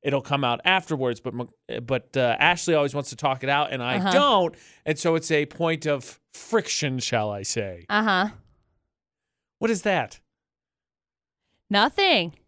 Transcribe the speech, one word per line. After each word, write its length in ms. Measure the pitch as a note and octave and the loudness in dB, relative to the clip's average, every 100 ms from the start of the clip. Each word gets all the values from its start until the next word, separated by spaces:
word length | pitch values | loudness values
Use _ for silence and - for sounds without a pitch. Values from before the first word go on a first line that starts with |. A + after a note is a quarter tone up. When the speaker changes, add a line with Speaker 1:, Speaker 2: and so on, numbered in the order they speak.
Speaker 1:
it'll 180 | - C3+ | -2 -2
come 220 | - C#3 | -2 -2
out 180 | B2+ A#2+ | 0 0
afterwards. 560 | F3+ F#3+ - D3 B2+ A#2 | 0 0 0 -2 -2 -4
But, 140 | - | -6
m-, 500 | A#2+ A#2+ _ - A#2 A#2+ | -8 -10 _ -10 -10 -4
but, 280 | B2+ - C3+ | -4 -2 0
uh, 220 | B2 A2+ | 0 4
Ashley 360 | D#3 F3 - D#3 | 2 2 2 2
always 180 | C#3+ | 2
wants 160 | C#3+ C3 | -2 -8
to 60 | B2 | -4
talk 280 | C#3+ C3 | -2 -2
it 60 | C3 | 0
out, 220 | C#3+ D3 | 0 0
and 100 | C3 | -4
I 140 | B2 B2+ | -2 -2
Speaker 2:
Uh-huh. 140 | F#3+ | 2
Speaker 1:
don't. 440 | F3+ C#4+ G#3 E3+ - - - D#3+ | 4 4 4 2 -2 -16 -8 -4
And 140 | D3+ | -2
so 160 | E3+ E3 | 0 0
it's 160 | D#3+ | 0
a 160 | D3+ D3 | 0 0
point 400 | - E3 D#3+ D#3 | -2 -2 0 -2
of 320 | C#3+ - - _ | -4 -4 -18 _
friction, 680 | - - A3+ - - D3 B2+ | -20 -2 -2 0 -2 -2 -2
shall 320 | - A#2 G#2+ | -2 -2 -2
I 100 | G2+ | -4
say. 460 | G2 A#2 G2 F2 E2+ | -4 -4 -6 -8 -2
Speaker 2:
Uh-huh. 380 | G#3 A3 F#3 G#3 - _ _ _ _ _ _ _ _ _ _ _ _ | 0 2 2 0 -4 _ _ _ _ _ _ _ _ _ _ _ _
Speaker 1:
What 140 | A3+ | -2
is 100 | G3+ | 0
that? 380 | G#3+ F3+ A2 - _ _ _ _ _ _ _ _ _ _ _ _ _ _ - | 0 0 -2 -8 _ _ _ _ _ _ _ _ _ _ _ _ _ _ -2
Speaker 2:
Nothing. 640 | G3+ B3 - G4 C4 E3+ - | 2 2 4 4 4 0 -6